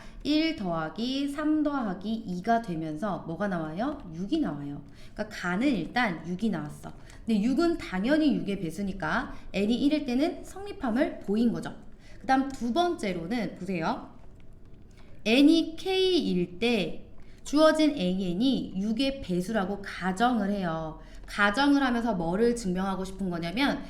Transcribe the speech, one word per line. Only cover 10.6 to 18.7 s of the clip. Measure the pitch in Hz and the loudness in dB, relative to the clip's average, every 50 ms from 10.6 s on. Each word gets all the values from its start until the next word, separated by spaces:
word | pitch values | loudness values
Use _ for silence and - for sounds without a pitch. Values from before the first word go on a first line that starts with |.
| 403 415 392 - 277 226 214 262 330 349 - - | -10 -10 -8 -4 -2 0 2 2 2 0 -2 -6
보인 | - - 202 226 247 226 | -4 0 2 4 4 2
거죠. | 170 160 143 139 - - - - - - - - - - | 2 0 -6 -8 -10 -12 -16 -16 -18 -18 -18 -18 -16 -8
그 | - | 2
다음 | - 262 269 269 277 | 2 4 4 2 0
두 | - - 226 240 | -4 -4 -4 0
번째로는 | 226 339 349 349 320 - 220 196 180 170 165 175 240 240 196 - - | 2 2 2 2 2 0 -2 -2 -2 -4 -4 -4 -2 -2 -2 -4 -6
보세요. | - 180 190 185 160 160 196 262 - - - - - - - - - - - - - - - - - - - - - - - - - - | -8 -6 -4 -2 0 0 0 -2 -2 -6 -14 -16 -16 -16 -16 -16 -16 -16 -16 -16 -16 -16 -16 -16 -18 -18 -20 -18 -18 -16 -16 -12 -4 2
n이 | 208 233 277 285 311 330 330 - - - | 4 6 8 8 8 8 6 4 0 -4
k일 | - - 381 381 381 381 370 359 302 190 190 180 180 175 175 175 175 | -6 -2 0 2 2 4 4 4 2 2 2 2 2 0 -2 -2 -2
때 | 220 240 240 202 165 151 - - - - - - - - - - - | 0 2 2 2 0 -2 -4 -8 -10 -12 -14 -14 -14 -14 -16 -14 -6
주어진 | - 277 302 311 311 311 311 311 294 - - | 0 4 6 8 8 8 6 4 4 4 2
AN이 | 180 180 185 190 196 175 170 190 247 269 240 170 - - | 0 0 0 0 0 -2 0 2 2 2 2 2 -2 -4